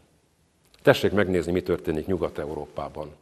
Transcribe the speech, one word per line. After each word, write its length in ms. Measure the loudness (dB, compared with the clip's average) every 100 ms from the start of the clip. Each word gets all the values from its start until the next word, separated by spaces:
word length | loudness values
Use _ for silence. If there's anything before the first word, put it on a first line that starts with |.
| _ _ _ _ _ _ _ _
Tessék 300 | 4 4 4
megnézni, 400 | 2 2 2 2
mi 100 | 0
történik 440 | 0 -2 -2 -4 -2
Nyugat-Európában, 1000 | -2 -2 -4 -8 -8 -10 -10 -10 -10 -12 -14